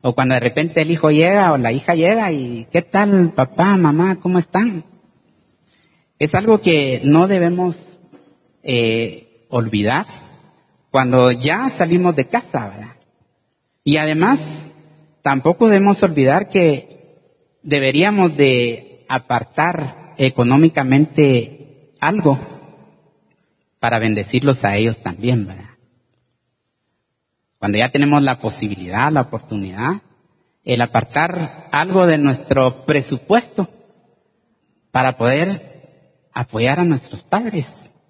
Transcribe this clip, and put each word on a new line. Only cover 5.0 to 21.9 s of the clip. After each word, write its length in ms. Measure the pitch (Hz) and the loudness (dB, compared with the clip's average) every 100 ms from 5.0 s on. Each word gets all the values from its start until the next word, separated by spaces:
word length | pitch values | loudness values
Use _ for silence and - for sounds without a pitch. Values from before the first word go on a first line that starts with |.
| _ _ _ _ _ _ _ _ _ _ _ _ | _ _ _ _ _ _ _ _ _ _ _ _
Es 160 | 151 | -2
algo 260 | 185 214 214 | 0 2 2
que 400 | 208 156 135 127 | 4 2 0 0
no 220 | 139 156 185 | 2 4 4
debemos, 500 | 190 170 180 180 165 - _ _ - _ _ _ _ | 2 0 0 -4 -4 -16 _ _ -20 _ _ _ _
eh, 840 | - 123 113 113 113 - _ _ _ | -4 -2 0 -2 -4 -10 _ _ _
olvidar 580 | 123 110 107 104 139 - - - - _ _ _ _ _ | -4 -2 -2 -2 -2 -6 -18 -20 -20 _ _ _ _ _
cuando 400 | 135 127 127 123 | -2 2 4 2
ya 400 | 120 135 185 262 | 2 -4 -2 -4
salimos 460 | - 170 175 180 151 | -2 0 2 2 0
de 100 | 127 | -2
casa, 420 | 233 - 139 104 | -2 -2 -8 -8
¿verdad? 280 | 98 113 - _ _ _ _ _ _ _ _ | -14 -20 -20 _ _ _ _ _ _ _ _
Y 140 | 147 151 | -2 0
además, 760 | 156 156 196 269 - - - - _ _ _ _ | 0 0 0 0 -4 -12 -16 -20 _ _ _ _
tampoco 460 | 135 135 156 175 226 | -2 0 0 2 4
debemos 340 | 196 196 202 | 4 2 2
olvidar 460 | 190 147 131 165 202 | 0 2 2 2 0
que 680 | 196 170 135 - - _ _ _ _ _ _ | 0 2 0 -8 -20 _ _ _ _ _ _
deberíamos 760 | - 143 135 139 196 208 180 143 | -4 0 0 2 2 2 0 4
de 680 | 139 123 120 113 - - - | 2 2 -2 -6 -14 -20 -8
apartar 1040 | 131 _ 120 123 - 165 170 131 - - - | -8 _ -4 -4 -2 -2 -2 -8 -12 -20 -2
económicamente 1800 | 131 127 120 135 160 151 131 139 156 - 143 123 113 - - _ _ | -2 0 2 4 4 2 0 2 2 2 4 2 -2 -16 -20 _ _